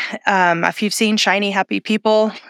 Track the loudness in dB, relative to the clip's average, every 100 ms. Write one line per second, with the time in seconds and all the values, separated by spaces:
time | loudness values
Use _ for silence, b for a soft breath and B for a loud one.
0 | B -6 -2 2 2 2 -2 -2 -4 0
1 | 0 2 0 0 0 -2 -2 -4 -2 -2
2 | 2 2 2 B B